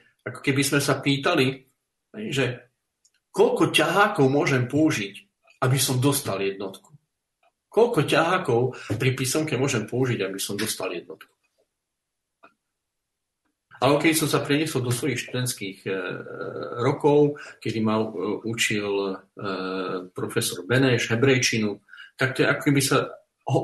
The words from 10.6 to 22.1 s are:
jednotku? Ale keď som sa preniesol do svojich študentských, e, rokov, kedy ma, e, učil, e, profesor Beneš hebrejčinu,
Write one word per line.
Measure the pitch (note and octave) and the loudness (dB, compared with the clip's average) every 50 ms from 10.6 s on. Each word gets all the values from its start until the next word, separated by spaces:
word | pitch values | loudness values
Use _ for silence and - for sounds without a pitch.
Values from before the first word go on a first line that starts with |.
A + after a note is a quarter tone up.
| A2 G#2+ - - F2+ F#2 F2 | -4 -4 -4 -6 -6 -6 -6
jednotku? | E2+ - - - - - _ _ _ _ _ _ _ _ _ _ _ _ _ _ _ _ _ _ _ _ _ _ _ _ - _ _ _ _ _ _ _ _ _ _ _ _ _ _ _ _ _ _ _ _ _ _ _ _ - - | -8 -10 -14 -18 -20 -20 _ _ _ _ _ _ _ _ _ _ _ _ _ _ _ _ _ _ _ _ _ _ _ _ -20 _ _ _ _ _ _ _ _ _ _ _ _ _ _ _ _ _ _ _ _ _ _ _ _ -6 0
Ale | - C#3 D3 D3 | 2 2 4 4
keď | D3+ E3 D3+ | 4 2 2
som | - D#3 C3+ | 2 0 0
sa | D#3 C#3 - | 0 0 0
preniesol | - C#3+ D3+ D#3+ D3+ - C3 A#2+ | 0 0 0 0 -2 -2 -2 -2
do | A#2+ A#2+ | 0 -2
svojich | - D#3 C#3+ A#2+ - | -2 -2 -2 -4 -4
študentských, | - - - B2+ B2+ B2 - - G#2 F#2+ F#2+ - - G#2+ | -6 -6 -6 -6 -4 -4 -6 -6 -8 -10 -10 -10 -6 -6
e, | F#2+ F#2+ F#2 F2+ F2+ - - - - - - F#2 - - - - - A#2+ | -4 -4 -4 -6 -8 -8 -12 -12 -12 -10 -10 -10 -8 -8 -8 -8 -4 -2
rokov, | A#2+ C#3 - - - D3 C#3+ D3 D3 C#3+ D3 - - - - - | 0 0 0 2 4 4 6 6 4 4 2 -4 -12 -18 -16 -8
kedy | - A2 G#2 A2+ | -8 -6 -2 0
ma, | A2 A2 A2 A2 | 0 2 2 2
e, | A2 - D#2 F2 F2+ G#2+ F#2+ - - | 0 -2 -4 -4 -4 -4 -4 -4 -4
učil, | G#2+ A#2 A2+ - - A2 G#2 G2+ G2+ G2+ G2+ G2 G2 | -4 -2 0 0 0 0 -2 -2 0 -2 0 0 -2
e, | F#2+ - - _ - - G#2 G2+ F#2+ F#2 F#2 F#2 F#2+ F#2+ F#2 F#2 F#2 F#2 F2+ - - | -4 -8 -12 _ -16 -10 -8 -6 -6 -6 -4 -4 -4 -4 -4 -4 -6 -8 -8 -10 -8
profesor | - G#2 G2+ - A2+ - - - - | -8 -8 -4 -2 -2 -2 -2 -4 -6
Beneš | - - A#2+ B2+ C#3 C3 A#2+ - - - | -2 0 2 4 4 4 4 2 2 0
hebrejčinu, | A2+ A#2 C3 C#3 B2+ B2 A#2+ - A#2 A2 G#2+ G#2 G2+ - _ _ - - - - | 2 4 4 4 4 4 4 0 0 0 0 -2 -4 -6 _ _ -20 -20 -20 -16